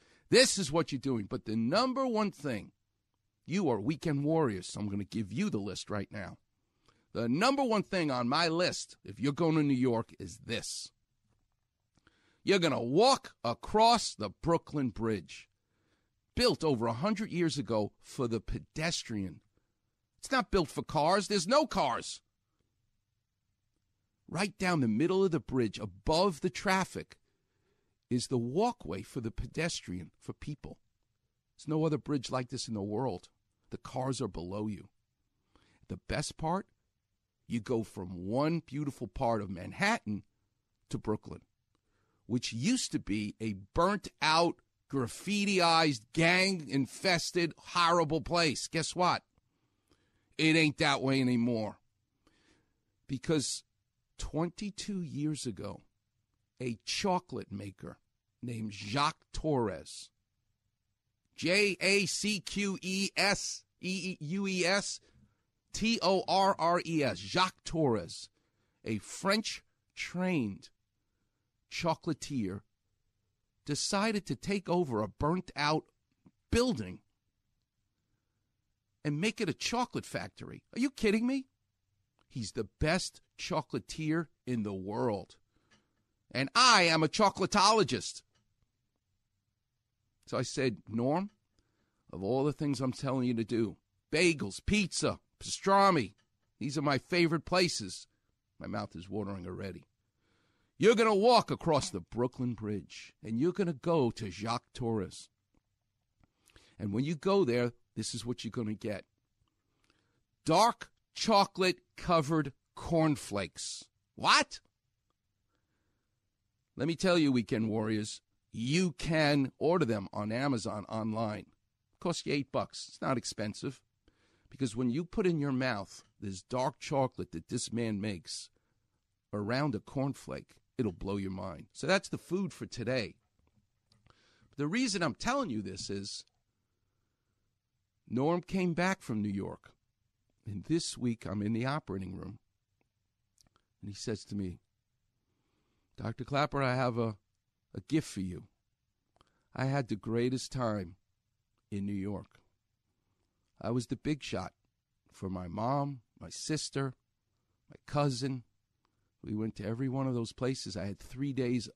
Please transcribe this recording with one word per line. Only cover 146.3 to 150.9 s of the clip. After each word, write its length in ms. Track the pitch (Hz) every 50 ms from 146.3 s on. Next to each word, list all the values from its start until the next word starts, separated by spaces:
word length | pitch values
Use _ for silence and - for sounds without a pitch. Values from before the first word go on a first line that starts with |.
| 143 135 151 - - 143 135
I 120 | 127 123
have 240 | 131 131 123 113 117
a, 180 | 117 113 104 - _ _ _ _ _ _ _ _ _ _ -
a 60 | 101 - -
gift 200 | 143 160 - -
for 120 | - 101
you. 220 | 95 90 90 76 - - _ _ _ _ _ _ _ _ _ _ _ _ _ _ _ _ _ _ _ _ _
I 80 | - 127
had 240 | 135 135 143 131 -
the 80 | 123
greatest 560 | 101 - 117 110 120 120 127 131 123 - - -
time 440 | 127 123 113 107 104 92 87